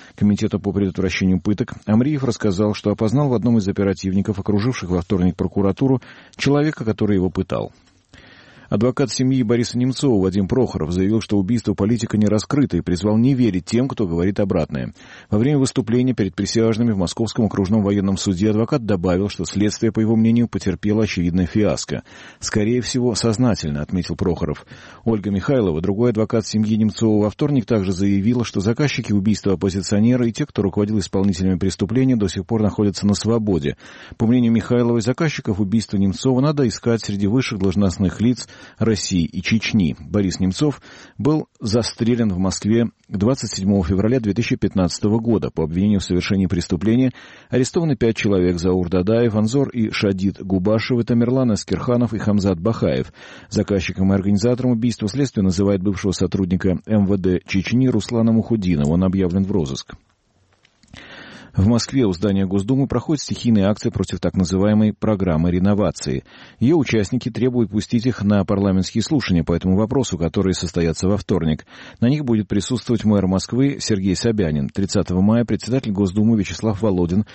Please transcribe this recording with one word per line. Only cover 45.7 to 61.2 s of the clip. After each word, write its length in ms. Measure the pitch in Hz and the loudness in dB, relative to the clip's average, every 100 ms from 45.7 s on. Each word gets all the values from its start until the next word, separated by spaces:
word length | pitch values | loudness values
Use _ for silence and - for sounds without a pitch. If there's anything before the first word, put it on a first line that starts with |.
| 87 104 98 | 0 2 0
в 20 | |
совершении 420 | - 90 - 98 90 | 0 -2 0 0 0
преступления 680 | 87 - 85 101 120 127 - - - - | -2 -2 -2 2 2 2 -2 -14 -20 -4
арестованы 460 | 123 131 185 160 127 | -2 0 0 -2 0
пять 220 | 113 - | 0 0
человек: 420 | 107 95 90 87 | 0 2 2 2
Заур 300 | 92 92 85 | 0 0 0
Дадаев, 440 | 92 92 117 120 107 | 0 2 2 2 2
Анзор 320 | 107 139 135 | 0 0 -2
и 220 | 120 107 | -2 -4
Шадид 520 | - 104 95 95 - | 0 0 0 -2 -2
Губашевы, 600 | 95 95 98 110 - 123 117 | -2 0 2 0 0 -2 2
Тамерлан 460 | 117 120 131 123 | 2 2 2 2
Аскерханов 600 | 101 - 87 127 120 117 | 0 -2 -4 0 0 0
и 40 | 107 | -2
Хамзат 420 | 107 101 98 85 | 0 2 2 0
Бахаев. 540 | 107 - 87 65 - - - - - | -2 0 0 0 -4 -12 -20 -20 -6
Заказчиком 640 | 104 101 98 87 92 95 | -4 0 -2 -2 0 2
и 40 | 98 | 2
организатором 560 | 98 101 120 123 127 | 2 2 2 0 0
убийства 360 | 113 120 - 107 | 0 0 -2 -4
следствие 380 | 135 135 110 95 | -2 -2 0 0
называет 360 | 90 101 98 | 2 2 0
бывшего 300 | 101 92 98 | 0 -2 -2
сотрудника 680 | - 92 98 90 90 98 82 - | -2 -2 0 0 0 0 -2 0
М 200 | 107 98 | 2 2
В 120 | 101 | 2
Д 220 | 92 90 - | 2 0 0
Чечни 400 | 98 - 120 131 | -2 0 0 2
Руслана 460 | 110 - 117 113 | 0 -2 0 2
Мухудинова. 580 | 113 110 113 90 76 71 | 2 2 0 0 0 2
Он 140 | 87 92 | 2 2
объявлен 400 | 95 90 95 95 | 2 0 0 0
в 60 | |
розыск. 400 | 101 69 65 - - _ _ _ _ _ _ _ _ _ - - - | -2 -2 -6 -12 -20 _ _ _ _ _ _ _ _ _ -20 -20 -20